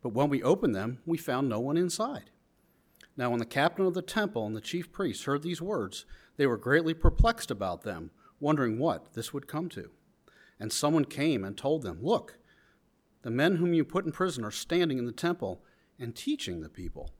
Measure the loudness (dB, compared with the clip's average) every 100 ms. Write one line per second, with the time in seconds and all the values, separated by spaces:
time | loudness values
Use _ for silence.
0 | -4 0 2 2 4 4 4 0 -2 -6
1 | -4 -4 -2 0 0 0 0 0 0 0
2 | -4 -4 -12 _ _ _ _ _ _ _
3 | -20 -4 0 0 0 2 2 4 0 0
4 | -2 0 0 -2 -2 -4 -4 -6 -6 -4
5 | -4 -4 -2 -2 -2 -6 -4 -4 -4 -6
6 | -14 -20 -20 2 2 2 4 4 4 6
7 | 6 8 4 4 -4 -4 -4 -4 -6 -8
8 | -10 _ -20 _ 0 2 2 2 0 -2
9 | -6 -10 -8 -8 -6 -6 -6 -8 -14 _
10 | _ _ _ _ -20 _ -6 0 2 4
11 | 2 0 0 0 -2 -4 0 0 -2 -6
12 | 0 0 -2 -20 _ _ _ _ _ _
13 | _ _ -6 2 2 2 2 2 2 0
14 | -2 -2 -2 -2 -6 -8 -2 0 2 0
15 | -4 -4 -4 -2 -4 -6 _ _ _ _
16 | -12 -8 -4 -4 -4 -8 -10 -10 -10 -8
17 | -10 -14